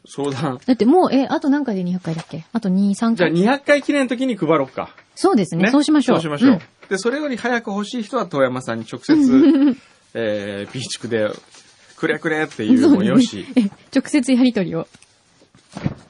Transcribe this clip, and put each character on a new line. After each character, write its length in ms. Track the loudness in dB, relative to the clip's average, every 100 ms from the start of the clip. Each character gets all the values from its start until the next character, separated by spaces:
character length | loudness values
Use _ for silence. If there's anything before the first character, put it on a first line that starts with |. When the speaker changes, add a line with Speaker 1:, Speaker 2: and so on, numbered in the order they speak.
| -12
Speaker 1:
相 260 | -8 -6
談。 280 | -4 -6 -4 -2
Speaker 2:
だ 80 |
っ 40 | 2
て 80 | 4
も 220 | 4 4
う、 60 |
え、 120 | 0 -2
あ 120 | -2
と 100 | 0
何 140 | -2
回 120 | -2 -4
で 80 |
二 100 | -4
百 100 | -6
回 120 | -6 -8
だ 60 |
っ 60 | -10
け？ 180 | -16 -8
あ 60 | -4
と 100 | -2
二、 240 | 0 0 0
三 200 | -2 0
回。 20 |
Speaker 1:
じ 60 |
ゃ 40 | 2
あ、 20 |
二 180 | 2 2
百 180 | 0 0
回 160 | 0
記 120 | 0
念 100 | -2
の 60 | -2
時 180 | -2 -4
に 80 | -2
配 120 | 0
ろ 160 | 0 -2
う 20 |
か。 260 | -8 -12 -14 _ -2
Speaker 2:
そ 160 | 0
う 40 | 2
で 100 | 0
す 100 | 0
ね。 80 |
Speaker 1:
ね。 80 | 2
Speaker 2:
そ 80 | 2
う 40 |
し 80 | 2
ま 100 | 2
し 80 | 2
ょ 20 |
う。 40 | 0
Speaker 1:
そ 20 |
う 20 |
し 40 | -2
ま 100 | 2
し 80 | 2
ょ 40 |
う。 20 |
Speaker 2:
う 20 | 2
ん。 60 | -2 _ -8
Speaker 1:
で、 80 | -4
そ 120 | -2
れ 100 | -4
よ 80 | -4
り 100 | -6
早 240 | -4 -4
く 100 | -4
欲 140 | -8 -6
し 140 | -8
い 20 |
人 140 | -6 -6
は 100 | -4
遠 140 | 0
山 180 | 0 -2
さ 140 | -6 -8
ん 40 |
に 60 | -8
直 100 | -8
接、 120 | 0
Speaker 2:
<laughs> 640 | 4 6 6 6 6 2 0 _ _ _
Speaker 1:
え 540 | -6 -4 -4 -6 -10 -10
ー、 40 |
ビ 60 | -10
ー 40 |
チ 160 | -10 -10
ク 80 | -4
で、 220 | -2 -2 -6 -16 -20 _ _ _ -4
く 100 | -2
れ 120 | -2
く 100 | -2
れ 140 | -4
っ 40 | -4
て 180 | -4 2
い 100 | 4
う 60 |
の 80 | 4 4
も 80 |
よ 160 | 4 2
し。 260 | 2 -4 -4
Speaker 2:
そ 60 |
う 120 | -2
ね。 80 | -2
え、 260 | -6 _ -4
直 100 | -2
接 220 | -2 2
や 100 | 2
り 100 | 2
取 160 | 0 -4
り 60 | -6
を 120 | -10 _ _ _ _ _ _ _ _ -10 -10 -10